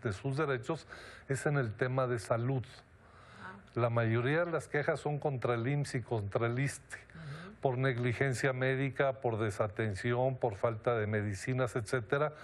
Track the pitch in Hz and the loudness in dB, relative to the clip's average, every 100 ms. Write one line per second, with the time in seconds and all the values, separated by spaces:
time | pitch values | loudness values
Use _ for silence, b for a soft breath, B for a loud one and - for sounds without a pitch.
0 | 120 95 139 135 151 131 117 160 - B | -4 -2 -2 0 0 0 -2 -4 -6 B
1 | B B - 131 156 143 120 - 127 131 | B B -4 -2 2 2 0 0 0 2
2 | 127 123 - 117 120 135 - - - - | 2 0 0 0 2 0 -4 -12 -20 -20
3 | B B B B 185 196 - - 117 117 | B B B B -16 -16 -6 0 2 4
4 | 117 113 123 156 175 160 - 147 143 143 | 4 4 4 2 2 0 0 0 2 0
5 | 151 147 151 131 117 117 117 143 143 131 | 0 0 0 0 2 2 2 0 0 -2
6 | 107 113 101 113 117 120 135 - - - | -2 -2 0 0 2 2 -2 -4 -12 -16
7 | - B 156 151 180 - 139 127 135 120 | -16 B -12 -12 -14 -2 0 2 2 2
8 | 123 110 139 120 139 127 131 131 139 131 | 0 2 0 2 0 2 0 2 0 2
9 | 139 123 123 110 110 - 107 101 110 95 | 0 2 -2 0 0 0 -2 0 -2 -2
10 | 120 120 131 127 123 98 120 110 - 117 | 0 2 0 0 -2 0 -2 0 0 2
11 | 104 107 104 95 - 127 127 131 107 131 | 2 0 0 -4 -2 0 0 -2 -2 -2
12 | 110 143 151 147 | 0 0 0 -4